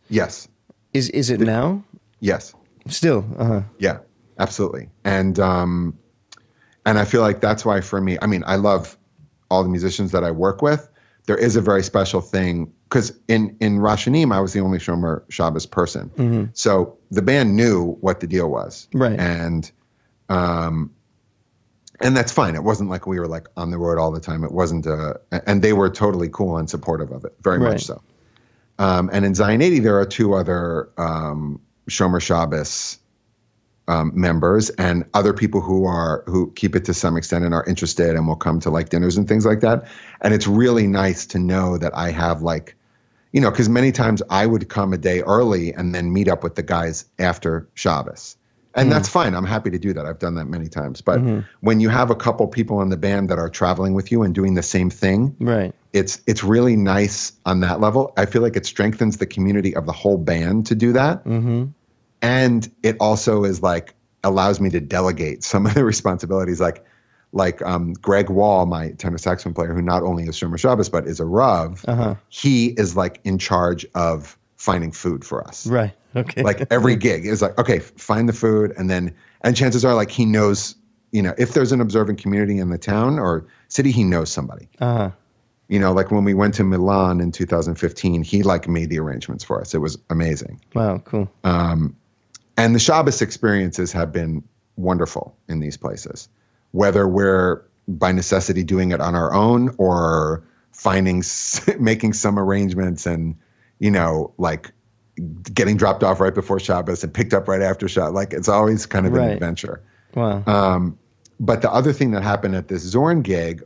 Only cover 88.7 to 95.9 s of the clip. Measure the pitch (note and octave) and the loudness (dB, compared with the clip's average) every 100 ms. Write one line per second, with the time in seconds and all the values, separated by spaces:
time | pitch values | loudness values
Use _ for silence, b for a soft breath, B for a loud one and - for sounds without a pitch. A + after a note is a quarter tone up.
88.7 | E2+ D#2+ D#2+ D#2 B1 - - - - - | -2 -2 -4 -4 -6 -10 -10 -6 -6 -4
89.7 | D#2+ D2 - - E2 E2 D2 - - _ | -4 -4 -6 -4 -2 -2 -4 -8 -16 _
90.7 | A#2 A2 F#2+ - A2 G2 _ F#2+ E2+ E2+ | -2 -2 -2 -4 -4 -4 _ 0 2 2
91.7 | E2 D2+ - _ _ _ - _ - A2+ | 0 -2 -6 _ _ _ -20 _ 0 4
92.7 | A#2 - D#3+ C#3 C3+ G#2+ - A2 G2+ F#2 | 4 4 4 4 0 -4 -2 0 2 0
93.7 | F2 F2+ F2+ E2 E2+ E2 D#2 - _ _ | -2 -4 -4 -4 -4 -4 -6 -10 _ _
94.7 | - F2+ F2+ E2 - - _ - D#2+ D2 | -6 -2 0 -2 -6 -12 _ -8 -6 -6
95.7 | C#2 B1+ | -8 -10